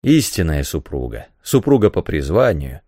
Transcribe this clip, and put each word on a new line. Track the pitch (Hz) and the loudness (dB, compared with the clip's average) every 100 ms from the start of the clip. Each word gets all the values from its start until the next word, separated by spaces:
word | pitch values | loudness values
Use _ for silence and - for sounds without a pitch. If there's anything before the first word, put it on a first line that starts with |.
Истинная | - 151 - - 82 73 | 4 2 2 -2 0 0
супруга, | 69 80 - 69 62 57 - _ | -2 -6 -6 -8 -8 -10 -16 _
супруга | - 131 - 135 101 | 0 0 4 4 4
по | - | 0
призванию | - 80 69 98 127 82 69 64 | -2 -4 0 2 2 0 -6 -12